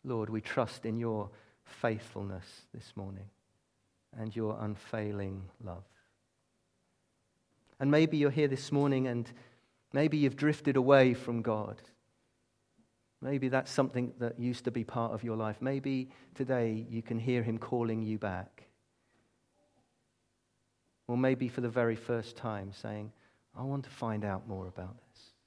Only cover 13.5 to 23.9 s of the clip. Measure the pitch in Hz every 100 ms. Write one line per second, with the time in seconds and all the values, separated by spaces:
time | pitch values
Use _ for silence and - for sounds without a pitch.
13.5 | 131 131 - 131 127 123 - 120 - 120
14.5 | 120 - 120 110 123 113 113 120 110 110
15.5 | 107 127 139 135 131 131 - - - 131
16.5 | 127 117 110 117 117 113 113 117 123 117
17.5 | 110 - 123 117 113 110 107 104 90 95
18.5 | - - _ _ _ _ _ _ _ _
19.5 | _ _ _ _ _ _ _ _ _ _
20.5 | _ _ _ _ _ - 123 131 127 123
21.5 | 117 123 117 117 110 - 120 107 - 120
22.5 | 104 98 95 110 107 107 - _ _ _
23.5 | - 135 139 131